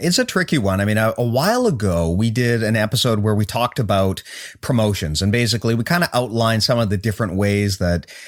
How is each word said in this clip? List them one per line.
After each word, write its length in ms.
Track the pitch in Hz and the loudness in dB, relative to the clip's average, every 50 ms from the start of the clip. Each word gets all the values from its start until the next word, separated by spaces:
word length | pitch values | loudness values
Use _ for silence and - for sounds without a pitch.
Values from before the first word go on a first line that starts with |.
It's 180 | - 175 175 - | 0 0 0 0
a 60 | 254 | 0
tricky 320 | 247 - 185 175 - 175 | 0 0 -2 0 0 0
one. 240 | 143 101 98 95 95 | 0 2 2 0 0
I 40 | 101 | 0
mean, 120 | 104 107 | 2 2
a, 160 | 107 110 113 - | 2 2 0 0
a 60 | - 123 | 0 -2
while 420 | 117 113 127 151 202 233 254 254 | 0 0 2 2 2 2 2 2
ago, 460 | 220 160 107 107 95 87 85 85 82 | 0 0 0 0 0 0 2 0 0
we 180 | 85 95 110 117 | 0 0 0 0
did 320 | 107 127 123 120 120 113 | 0 0 2 2 2 2
an 140 | 110 104 113 | 2 2 2
episode 440 | 113 107 107 - 113 - 123 113 104 | 2 0 0 0 0 0 0 0 2
where 160 | 104 110 107 | 2 2 2
we 100 | 104 107 | 0 0
talked 340 | - - 120 120 127 - - | 0 0 -2 -2 -2 -2 -2
about 420 | 117 95 104 98 98 95 92 - - - - - - - - - | 0 0 2 2 2 2 0 -4 -8 -16 -16 -16 -16 -18 -16 -10
promotions, 640 | - - 131 117 107 104 101 - - 78 76 76 | -4 -2 0 2 2 2 0 0 -2 -4 -2 0
and 100 | 95 101 | 0 0
basically 420 | 101 - 120 110 110 110 - 117 117 | 2 2 2 0 0 0 0 0 0
we 120 | 117 113 | 0 0
kinda 240 | - 170 175 170 - | 0 0 0 0 0
outlined 520 | - 123 127 113 117 113 117 113 113 110 107 | 0 -2 -2 -2 0 0 2 2 2 2 2
some 160 | - 127 117 | 0 2 0
of 100 | 117 95 | 0 0
the 80 | 104 | -2
different 400 | 95 - 113 104 - 117 95 82 | -2 -2 -2 -2 -2 -4 -4 -2
ways 400 | 95 104 101 101 101 104 101 95 | 0 0 2 2 2 0 0 -2
that 280 | - 95 87 87 85 - - - - - | 0 0 0 0 -2 -4 -8 -16 -20 -20